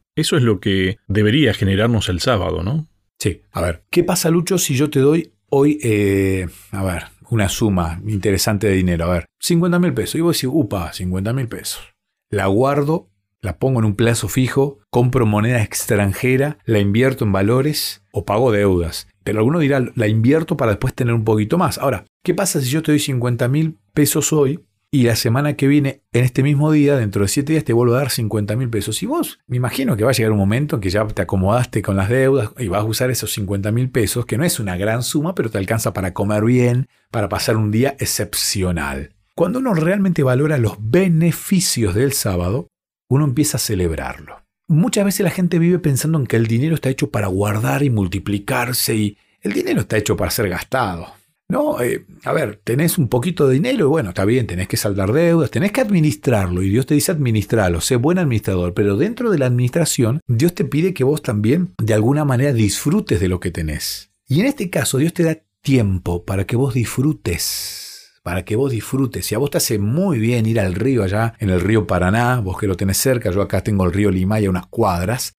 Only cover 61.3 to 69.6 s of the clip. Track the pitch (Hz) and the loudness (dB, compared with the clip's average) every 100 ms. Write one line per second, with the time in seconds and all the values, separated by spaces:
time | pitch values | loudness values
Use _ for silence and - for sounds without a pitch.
61.3 | 107 107 156 180 - 110 110 110 143 147 | 0 2 2 0 -2 0 2 2 2 2
62.3 | 123 143 120 104 - 143 202 - 101 90 | 2 2 2 2 0 0 0 0 0 0
63.3 | 90 90 85 78 76 - - - _ - | 0 -4 -4 -4 -6 -8 -10 -14 _ -2
64.3 | 135 262 277 185 165 120 131 160 - 165 | 0 0 -2 -4 -4 -2 0 0 0 0
65.3 | 156 _ _ - 135 104 92 87 87 - | -2 _ _ 0 2 2 0 -2 -4 -4
66.3 | 95 95 117 135 120 110 - 139 143 - | -4 -2 0 0 -2 -2 -2 -2 -2 -4
67.3 | 80 - - - - - - - _ - | -4 -4 -6 -10 -12 -16 -20 -20 _ -8
68.3 | 92 92 107 139 117 - 135 131 95 - | -6 -4 -2 -2 -2 -4 -2 -2 -4 -4
69.3 | - 143 165 | -2 -2 -2